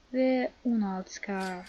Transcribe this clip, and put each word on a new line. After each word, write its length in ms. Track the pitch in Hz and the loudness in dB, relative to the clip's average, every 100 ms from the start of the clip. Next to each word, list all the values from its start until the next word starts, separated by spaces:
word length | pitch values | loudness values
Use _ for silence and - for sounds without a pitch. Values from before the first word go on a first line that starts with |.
| _ | _
Ve 380 | 254 262 254 247 - 254 | 2 4 4 0 -2 0
on 160 | 233 | 2
altı 400 | 202 185 190 - | 0 -2 -6 -10
K. 420 | - 190 190 180 | -6 -4 -4 -6